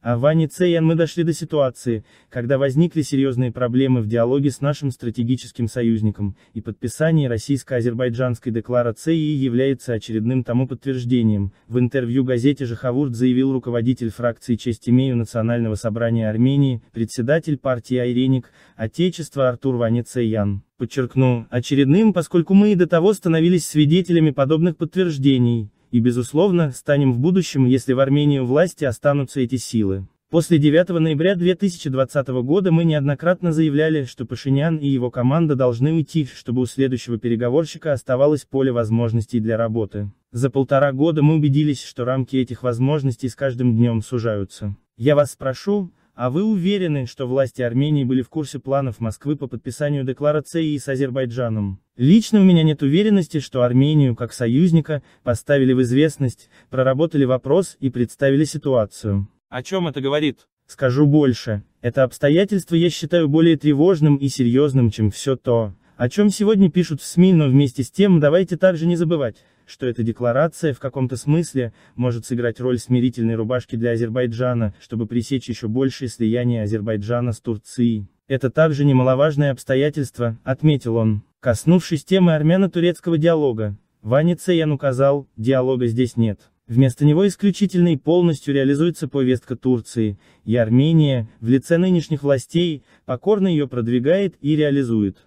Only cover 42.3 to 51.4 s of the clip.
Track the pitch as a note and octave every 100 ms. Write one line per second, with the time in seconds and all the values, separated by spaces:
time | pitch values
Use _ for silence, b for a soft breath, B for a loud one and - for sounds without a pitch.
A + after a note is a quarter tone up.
42.3 | C3 B2 A#2 B2 A#2+ C3 D3+ C3+ A#2+ B2+
43.3 | - C#3 A#2+ B2+ A2+ A#2+ A2+ G#2+ B2 A2+
44.3 | G#2 G2 - G#2 G2+ _ _ A#2+ D3 C#3+
45.3 | - C3+ B2+ - G#3 F3+ _ _ - B2
46.3 | C#3 G#3+ G#3 F3 G3+ F3+ D3 B2 - B2+
47.3 | C3 C3+ - B2 A#2+ D3 D3 B2+ C3 B2
48.3 | D#3+ C#3+ C3+ C3 C#3 C3+ G#2+ A2+ G#2+ C#3
49.3 | D3 C3 A#2+ - A#2 D3 C#3+ C3 B2+ D3
50.3 | D3+ D3 E3 D#3+ D3 C3+ C3 C3+ B2+ C3
51.3 | A#2